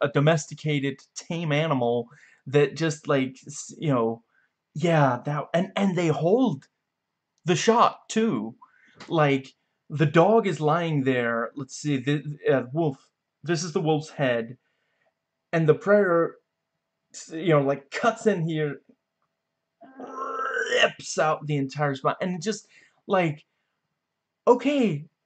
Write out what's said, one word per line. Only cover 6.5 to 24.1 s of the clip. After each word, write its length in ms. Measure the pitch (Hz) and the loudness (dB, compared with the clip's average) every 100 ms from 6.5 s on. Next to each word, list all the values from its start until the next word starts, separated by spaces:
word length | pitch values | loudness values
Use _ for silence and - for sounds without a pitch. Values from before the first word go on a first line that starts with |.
| 139 - _ _ _ _ _ _ _ | -2 -10 _ _ _ _ _ _ _
the 120 | 156 180 | -2 2
shot, 520 | 226 226 185 - - | 4 4 4 2 -4
too. 480 | 220 226 123 110 - - _ _ _ - | -2 0 -2 -6 -12 -20 _ _ _ -4
Like, 400 | 165 147 139 131 _ _ _ _ | 2 2 2 -4 _ _ _ _
the 160 | 147 151 | 0 4
dog 400 | 165 180 226 196 | 6 6 4 2
is 140 | 156 | 0
lying 440 | 151 165 165 151 | 0 0 0 0
there, 460 | 131 127 117 117 117 | 2 0 0 -2 -4
let's 220 | 143 135 - | -8 -14 -8
see, 220 | 147 135 | -4 -2
the, 260 | 123 151 151 147 147 | -2 -2 -4 -4 0
uh, 100 | 135 120 | 0 0
wolf, 360 | 147 160 135 _ _ _ _ | -2 -2 -4 _ _ _ _
this 180 | 143 170 | -6 -4
is 100 | 175 | -2
the 80 | 185 | -2
wolf's 300 | 156 151 151 | 0 -2 -4
head, 460 | - 131 120 117 131 _ _ _ _ _ _ _ _ _ | -4 -2 -2 -4 -14 _ _ _ _ _ _ _ _ _
and 160 | 165 156 | 0 2
the 60 | |
predator, 640 | 151 196 208 190 170 165 - _ _ _ _ _ _ _ | 2 4 2 4 2 0 -4 _ _ _ _ _ _ _
s-, 180 | - - | -20 -14
you 180 | 160 170 | -6 2
know, 120 | 151 | 2
like, 280 | 139 139 - | 2 -4 -8
cuts 360 | - 240 220 220 | -2 -2 0 0
in 220 | 190 165 | 0 -2
here, 320 | 156 151 135 _ _ _ _ _ _ _ _ _ _ 226 - - - 1077 - - 1077 - - | -2 -4 -6 _ _ _ _ _ _ _ _ _ _ -20 -18 -16 -12 -10 -8 -6 -6 -2 0
rips 340 | - - - - | 0 0 -8 -2
out 280 | 156 151 151 | -2 -2 -4
the 100 | 147 | -4
entire 380 | 135 143 147 | -4 -2 -4
spine, 200 | 135 143 - | -2 -4 -4
and 200 | 185 180 | -6 -6
just, 260 | 185 208 - _ _ _ - | -6 -8 -14 _ _ _ -4
like, 380 | 190 165 147 _ _ _ _ _ _ _ | 0 0 -4 _ _ _ _ _ _ _